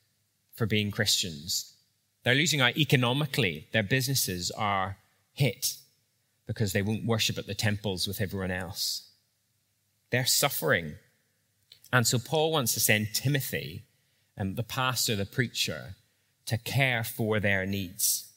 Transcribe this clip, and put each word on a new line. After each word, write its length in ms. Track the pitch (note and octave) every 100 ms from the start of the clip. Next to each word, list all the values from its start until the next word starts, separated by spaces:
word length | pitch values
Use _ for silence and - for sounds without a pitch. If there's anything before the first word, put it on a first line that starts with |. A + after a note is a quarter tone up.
| _ _ _ _ _
for 120 | - G#2+
being 260 | G#2+ G2+
Christians. 840 | - G#2 - F2+ D2 E2 - - - _ _ _ _
They're 120 | A#2 C3
losing 240 | E3 D3+
out 180 | B2 D#3+
economically. 920 | C#3+ C3 A#2+ C3+ D3+ - G2 D#2 -
Their 100 | A2+
businesses 720 | G2 C3 B2+ C3 - F2+ F2
are 460 | - G#2 G2 F#2+ G2 _ _ _
hit 440 | - C3+ - - - - _ _ _ _ _ -
because 280 | - G2+
they 80 | G#2
won't 240 | G2+ A2 A2+
worship 320 | A2+ - -
at 100 | -
the 80 | G2+
temples 520 | G#2+ G#2 G#2 F2+ G#2
with 120 | F#2
everyone 320 | F#2 G2 F#2
else. 580 | F#2 F2+ - - - - _ _ _ _ _ _ _ _ _ _
They're 160 | B2 B2
suffering. 680 | - C#3+ - D#3+ G#2 D#2 E2 _ _ _ _ _ _ _ - -
And 140 | B2+ A2+
so 140 | B2
Paul 320 | - D#3+ D#3+
wants 220 | D#3 A#2
to 60 | A2
send 340 | - G#2+ G#2+
Timothy, 680 | - C3+ C#3+ - D#2+ C#2+ G2 - _ _ _ _ -
um, 180 | G2 F#2+
the 80 |
pastor, 520 | A2+ C3 B2+ A#2+ - G#2
the 100 | G2
preacher, 680 | - A#2+ - - D2+ B1 - _ _ _ _ -
to 120 | A2
care 460 | - C3+ C3 A#2
for 360 | A2+ - G#2+ G#2+
their 260 | G2+ G2 F#2+
needs. 600 | G2+ F2+ F#2+ - - -